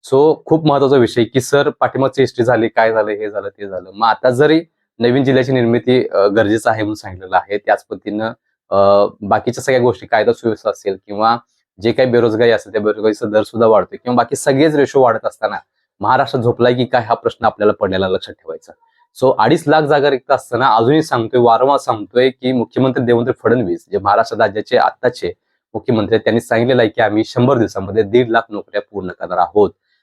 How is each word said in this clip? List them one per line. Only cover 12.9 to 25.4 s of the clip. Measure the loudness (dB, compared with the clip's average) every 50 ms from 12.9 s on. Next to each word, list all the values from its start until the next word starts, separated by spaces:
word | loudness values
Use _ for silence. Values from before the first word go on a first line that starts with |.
| -4 0 -2 -2 -2 -2 -6 -2
दर | -2 -2 -2
सुद्धा | -2 -2 0 2 4
वाढतोय | 4 2 2 -2 -8 -12
किंवा | -8 -4 -2
बाकी | -2 -2 -2 -4
सगळेच | -4 -2 -2 0 2 2 2 2
रेशो | 2 0 2 2 2
वाढत | 2 2 2 0 -4
असताना | -8 -8 _ -6 -6 -6 -8 -14 _ _ _ _ _ _ _
महाराष्ट्र | -2 0 0 0 0 -2 -4 -2
झोपलाय | -2 -2 0 2 2 2 2
की | 0 -2
काय, | -2 -2 -2
हा | 0 -2 -4
प्रश्न | -4 -2 -6 -6 -2 -4
आपल्याला | -4 -2 0 0 0 0
पडलेला, | 0 -4 -4 -2 -2 -2 -2
लक्षात | -4 -6 -6 -10 -18
ठेवायचा. | -18 _ -16 -16 -16 -16 -20 -20 _ _ _ _ _ _ _ _ -2
So | 0 0 2 2
अडीच | 2 2 2 0 0 0
लाख | 0 0
जागा | 2 2 0 2 2 0
रिक्त | 0 -2 -2 -2
असताना | -4 -4 -2 -6 -4 0 0 2 2
अजूनही | 2 4 4 2 2 0
सांगतोय, | 0 -2 -4 -4 0 0 2
वारंवार | 4 4 4 4 4 2 2 0
सांगतोय | 0 -2 -4 -4 -6 -4 0 0 0 0
की | 0 -2 -4 -4
मुख्यमंत्री | -2 -2 -4 -4 _ -2 0 0 0 -2 0
देवेंद्र | 0 0 0 0 -2 -6 -4 0
फडणवीस, | 0 0 0 0 -4 -6 -8 -8 _
जे | -8 -4
महाराष्ट्र | -2 0 0 0 0 -2 -2 -2
राज्याचे | -2 -2 -2 -6 -6 -2 0 0
आत्ताचे | 0 0 -2 -2 -4 -4 -4 -4 -8 -8 -8 -10